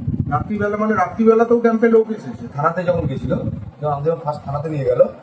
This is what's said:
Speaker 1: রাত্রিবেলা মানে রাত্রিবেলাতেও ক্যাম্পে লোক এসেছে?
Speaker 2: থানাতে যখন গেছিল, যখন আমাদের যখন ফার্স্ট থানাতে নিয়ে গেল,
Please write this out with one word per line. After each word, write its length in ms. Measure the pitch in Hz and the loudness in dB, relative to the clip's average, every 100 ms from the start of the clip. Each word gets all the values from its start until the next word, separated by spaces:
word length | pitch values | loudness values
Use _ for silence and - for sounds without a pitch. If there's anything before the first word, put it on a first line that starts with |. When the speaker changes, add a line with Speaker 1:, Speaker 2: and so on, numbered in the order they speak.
| - - - | -4 -2 -2
Speaker 1:
রাত্রিবেলা 460 | 247 - 208 208 208 | -2 -2 -2 -2 0
মানে 180 | 214 | 0
রাত্রিবেলাতেও 680 | 208 175 196 220 220 233 240 | 2 0 2 4 6 4 4
ক্যাম্পে 280 | 226 220 233 | 2 2 4
লোক 220 | 226 220 | 4 2
এসেছে? 380 | 220 131 113 120 | -2 -10 -12 -10
Speaker 2:
থানাতে 300 | 139 156 175 | -2 -2 0
যখন 160 | 170 175 | 0 0
গেছিল, 360 | - 131 127 117 | 0 -4 -4 -4
যখন 500 | 113 - - - 151 | -4 -8 -12 -8 -4
আমাদের 260 | 143 156 | -2 -2
যখন 80 | 160 | -2
ফার্স্ট 200 | 151 151 | -4 -8
থানাতে 240 | 143 139 156 | -6 -6 -4
নিয়ে 160 | 151 | -2
গেল, 180 | 123 123 - - | 0 2 2 0